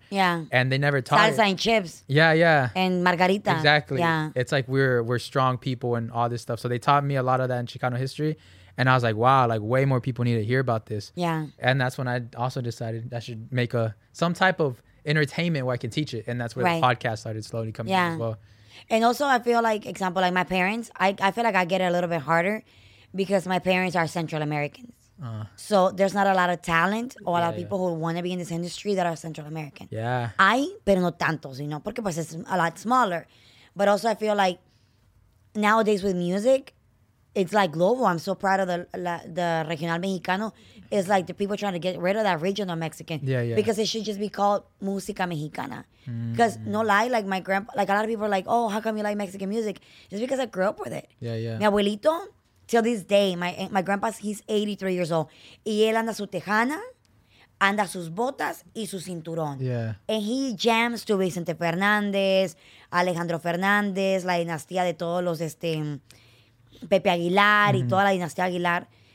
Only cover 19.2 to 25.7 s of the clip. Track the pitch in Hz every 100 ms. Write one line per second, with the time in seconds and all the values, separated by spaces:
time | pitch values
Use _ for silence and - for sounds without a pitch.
19.2 | 285 247 240 233 233 214 202 180 185 180
20.2 | 180 185 180 185 185 226 226 - 190 196
21.2 | 196 208 233 190 175 185 180 175 175 165
22.2 | 135 165 185 220 _ _ - - - 185
23.2 | 185 196 185 180 185 185 185 170 160 175
24.2 | 160 156 151 151 147 - - - _ -
25.2 | 123 107 107 - -